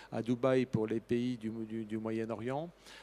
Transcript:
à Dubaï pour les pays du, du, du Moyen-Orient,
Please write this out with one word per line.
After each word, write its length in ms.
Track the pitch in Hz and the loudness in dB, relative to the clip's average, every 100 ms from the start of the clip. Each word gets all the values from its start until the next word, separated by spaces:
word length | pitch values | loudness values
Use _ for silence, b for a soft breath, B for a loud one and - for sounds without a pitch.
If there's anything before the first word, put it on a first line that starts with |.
| B | B
à 100 | 117 | -2
Dubaï 460 | 117 120 131 131 123 | 0 2 4 6 4
pour 180 | 113 110 | 2 2
les 140 | 113 | -2
pays 380 | - 120 123 123 | 0 0 2 -2
du, 120 | 110 | -4
du, 360 | 113 110 113 107 | -4 -4 -6 -4
du 120 | 110 | -4
Moyen-Orient, 720 | 110 113 110 107 117 135 175 - B B | -2 -2 -2 -2 -2 -2 -4 -10 B B